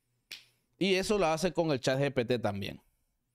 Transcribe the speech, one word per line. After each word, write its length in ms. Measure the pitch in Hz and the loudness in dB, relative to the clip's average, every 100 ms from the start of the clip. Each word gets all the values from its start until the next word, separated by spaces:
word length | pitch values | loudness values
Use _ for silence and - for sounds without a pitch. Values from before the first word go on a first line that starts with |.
| _ _ - - - _ _ - | _ _ -20 -20 -20 _ _ -2
Y 160 | 190 185 | 0 2
eso 240 | 190 208 | 2 2
lo 80 | 160 | 2
hace 260 | 156 180 | 2 -2
con 180 | 160 165 | 0 0
el 80 | 131 | 2
chat 200 | - 131 | 0 0
G 120 | 143 | 0
P 140 | 131 117 | 0 0
T 140 | 123 | 0
también. 420 | 107 98 98 - _ _ _ _ _ | -2 -4 -8 -10 _ _ _ _ _